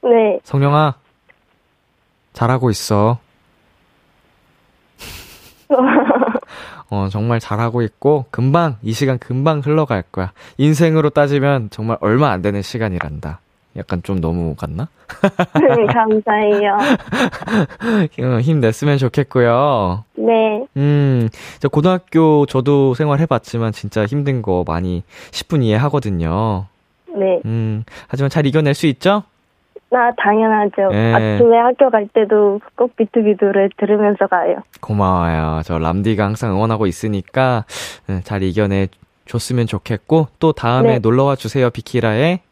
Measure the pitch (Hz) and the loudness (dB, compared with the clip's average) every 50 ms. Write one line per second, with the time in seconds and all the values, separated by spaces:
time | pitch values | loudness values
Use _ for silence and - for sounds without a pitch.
0 | - 254 240 226 220 208 185 - _ - - 139 139 143 143 151 156 147 127 _ | 2 4 4 4 4 2 0 -4 _ -4 -2 0 2 2 2 2 2 0 -2 _
1 | _ _ _ _ _ _ _ _ _ _ _ _ _ _ _ _ _ _ _ _ | _ _ _ _ _ _ _ _ _ _ _ _ _ _ _ _ _ _ _ _
2 | _ _ _ _ _ _ _ - 117 117 127 127 123 123 104 - - - 107 101 | _ _ _ _ _ _ _ -4 -2 -2 0 0 0 0 0 -2 -2 -2 0 2
3 | 104 110 120 117 _ _ _ _ _ _ _ _ _ _ _ _ _ _ _ _ | 2 2 0 -2 _ _ _ _ _ _ _ _ _ _ _ _ _ _ _ _
4 | _ _ _ _ _ _ _ _ _ _ _ _ _ _ _ _ _ _ _ _ | _ _ _ _ _ _ _ _ _ _ _ _ _ _ _ _ _ _ _ _
5 | - - - - - - - - - - _ _ _ _ 294 254 254 269 - - | -20 -18 -18 -20 -20 -20 -20 -20 -20 -20 _ _ _ _ 2 2 4 4 4 2
6 | 339 - - 262 - - 220 - - _ - - - - - - - _ - 101 | 2 2 0 0 0 -2 -2 -6 -8 _ -20 -20 -20 -20 -20 -20 -14 _ -4 -4
7 | 98 98 95 107 104 117 120 113 - - 104 104 117 117 113 120 117 107 _ _ | -4 -2 -4 -4 -2 -2 -2 -2 -2 -4 -4 -2 -2 -2 -2 -2 -4 -4 _ _
8 | - 139 151 147 127 - - - 120 131 139 170 170 160 131 107 - 107 110 - | 0 2 2 2 0 -4 -4 -2 0 2 2 2 0 0 -2 -6 -6 -6 -4 -2
9 | 147 135 131 120 - - 123 131 139 160 160 147 135 147 151 156 156 - 117 98 | 0 -2 -2 -4 -4 -6 -6 -2 0 0 -2 -2 -2 0 0 0 0 0 -2 -4
10 | 87 _ _ - 92 92 - _ - - _ - 131 147 156 143 170 165 160 156 | -4 _ _ -6 -6 -6 -6 _ -20 -20 _ 0 2 2 4 4 2 2 2 2
11 | 151 147 143 147 147 143 143 143 131 139 143 135 113 101 - - 110 110 117 - | 2 2 2 2 2 2 2 0 2 2 0 0 -2 -6 -8 -6 -4 -4 -4 -2
12 | - 104 107 127 151 143 107 92 87 104 98 101 98 - - 120 113 107 92 87 | 0 2 2 4 2 2 0 0 0 -2 -2 -2 -6 -6 -6 -4 -4 -4 -4 -4
13 | - 76 76 73 - 80 82 - _ _ _ _ _ _ _ - 98 - - 87 | -6 -6 -10 -10 -10 -10 -12 -12 _ _ _ _ _ _ _ -14 -10 -6 -6 -6
14 | 85 - 98 92 82 80 82 87 85 82 73 - - 78 73 82 123 165 _ _ | -4 -4 -4 -2 -2 -2 -2 -2 -4 -4 -6 -6 -8 -8 -8 -8 -8 -10 _ _
15 | _ _ - - - 196 - - 180 - _ - 311 311 240 240 220 208 240 240 | _ _ -12 -4 -2 -4 -2 -2 -6 -2 _ 2 2 4 4 4 2 2 2 0
16 | 220 220 214 214 208 226 214 208 214 208 208 202 208 208 196 180 233 285 262 - | 2 2 0 0 0 0 0 0 2 2 2 2 2 0 0 0 0 0 0 -2
17 | - - - 247 269 - - - - - 220 214 170 - - - 214 233 226 214 | -2 -6 -4 -2 -2 -2 -4 -6 -10 -4 -2 -2 -2 -2 -4 -8 -6 -2 0 0
18 | 185 151 _ - 123 127 123 113 117 143 160 151 127 110 110 - - 147 147 139 | 0 -2 _ -4 -4 -2 0 0 0 2 0 2 2 0 0 0 0 0 0 2
19 | 135 123 - - 143 - - 131 120 117 117 123 139 147 139 117 101 90 90 101 | 0 0 0 -2 -4 0 2 2 2 4 4 4 2 2 2 0 0 -2 -2 -4
20 | 110 _ _ - 220 226 233 226 220 220 214 208 254 - _ 139 139 147 147 147 | -8 _ _ -4 0 2 2 2 2 0 0 -4 -8 -8 _ -2 0 2 2 2
21 | 143 139 131 123 117 113 - - - - - - - 139 - 151 147 185 185 180 | 2 2 2 2 0 -2 -4 -8 -20 -20 -20 -4 -4 -2 0 2 2 2 2 0
22 | - _ - 160 160 156 151 147 143 135 - 131 123 139 147 143 139 135 127 117 | -2 _ 0 2 4 6 6 4 2 2 0 -2 0 2 2 4 4 2 2 0
23 | 156 151 143 139 160 165 139 113 - - - 117 113 113 104 - - 104 - 110 | 0 0 0 0 0 0 0 -2 -2 -4 -6 -4 -4 -4 -4 -6 -10 -6 -2 -2
24 | 107 104 123 143 143 139 135 127 110 104 92 90 90 78 80 85 90 92 90 87 | -2 -2 -2 -4 -2 -2 -2 -4 -2 -2 -2 -2 0 -2 -2 -4 -2 -2 -4 -4
25 | - _ - - - - - - - _ 170 156 127 113 107 107 127 147 139 147 | -6 _ -18 -20 -20 -16 -14 -14 -10 _ 0 0 2 2 2 2 0 0 -2 -2
26 | 127 107 98 87 82 80 82 95 110 113 104 92 95 95 _ _ _ _ _ _ | -2 -2 -4 -2 -2 -2 -2 -2 -2 -2 -2 -4 -6 -10 _ _ _ _ _ _
27 | _ - 339 311 190 190 185 170 - 117 110 117 113 110 110 107 113 - - - | _ -12 -6 -4 0 0 0 -2 -2 -4 -4 -4 -2 -4 -4 -6 -8 -10 -16 -20
28 | - _ - - 139 139 - 160 147 139 139 156 156 143 139 - - 160 131 - | -14 _ -6 -4 -4 -2 0 0 0 0 0 2 2 2 0 0 0 -2 -2 0
29 | - 185 196 214 - _ _ _ _ _ _ _ _ _ _ - _ _ - 254 | 0 0 0 0 -2 _ _ _ _ _ _ _ _ _ _ -20 _ _ 0 2
30 | 240 240 240 - - 202 208 220 220 220 220 214 208 202 196 - 196 190 185 202 | 2 2 0 0 0 0 2 2 2 2 2 2 0 -2 0 0 0 0 2 2
31 | 113 113 226 226 - 107 107 101 233 233 233 233 233 247 254 - 285 262 233 220 | 2 2 2 2 2 0 2 4 4 6 6 4 4 2 2 2 2 4 4 0
32 | 208 202 _ 226 220 202 220 208 208 202 196 214 - - _ - 233 247 _ - | 0 0 _ 0 0 2 2 2 4 2 0 -2 -8 -12 _ -4 -4 -4 _ -2
33 | 226 208 _ 240 220 208 208 185 - 202 202 202 196 196 - - - 196 208 208 | -4 0 _ 0 2 2 2 2 2 0 2 2 0 0 0 -2 0 0 2 2
34 | 208 208 202 196 196 190 - 180 160 - - - - _ _ - - - 208 208 | 2 2 2 2 0 0 0 0 0 0 -2 -4 -6 _ _ -20 -8 -4 -2 0
35 | 202 190 92 90 85 82 82 80 78 78 78 78 80 - 87 80 80 80 85 95 | 2 2 2 2 0 0 0 0 -2 -2 -4 -4 -4 -4 -4 -2 -2 -2 -2 0
36 | 101 113 110 98 107 98 107 110 - 117 95 95 107 113 113 107 110 95 85 - | 0 0 0 0 0 -2 -2 -4 -4 -2 -2 0 0 0 0 0 0 -2 -2 -4
37 | - 113 104 98 92 - _ 135 131 131 123 117 110 _ - - - - - - | -6 -4 -4 -4 -6 -6 _ 0 0 0 0 -2 -4 _ -12 -14 -14 -14 -16 -18
38 | _ - 98 92 90 - 107 101 95 95 87 104 107 101 98 98 98 92 _ _ | _ -8 -6 -6 -6 -6 -6 -2 -2 -2 0 0 0 0 0 0 -2 -2 _ _
39 | - _ _ _ _ - - 120 - - 127 123 117 110 - 101 _ - 117 101 | -20 _ _ _ _ -8 -8 -6 -4 -2 -2 -2 -2 -2 -4 -8 _ -6 -8 -8
40 | _ _ 156 165 160 127 _ _ - 160 151 - - 117 120 127 127 117 113 120 | _ _ 2 2 2 0 _ _ 0 0 0 0 -2 0 2 4 4 4 2 2
41 | 101 110 117 127 135 139 139 131 - 117 - 139 127 120 - - 117 - - 127 | 2 2 2 2 2 2 0 -2 -6 -6 -2 0 0 0 -2 -4 -14 -4 -4 -2
42 | 113 113 107 113 135 165 180 185 _ _ | 0 0 0 2 0 0 0 -2 _ _